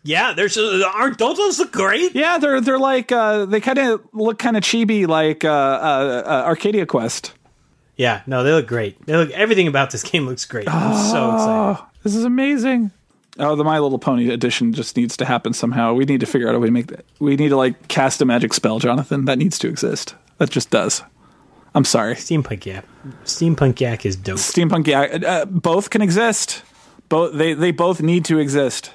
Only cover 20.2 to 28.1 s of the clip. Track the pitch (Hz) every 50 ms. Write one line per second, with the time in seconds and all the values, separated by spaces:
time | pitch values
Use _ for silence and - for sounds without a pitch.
20.2 | _ _ _ _ - 98 - 131 - - - 107 92 107 - - - - _ _
21.2 | _ _ _ _ _ _ _ - _ - _ 127 135 - - 139 107 110 123 -
22.2 | - - 170 151 135 - 113 92 - 98 95 92 - _ - - - 135 - -
23.2 | - - - - 165 165 160 - 151 131 123 - 131 120 113 - - 104 95 92
24.2 | 98 98 92 101 - - - 175 170 160 165 170 151 151 143 139 143 - - 170
25.2 | 190 160 180 165 147 196 190 170 - 170 165 190 202 - - 220 214 185 165 202
26.2 | 233 233 208 - - - - - - - _ _ - - _ - _ _ 156 160
27.2 | 170 160 160 147 156 165 156 143 165 180 165 131 170 180 185 170 156 160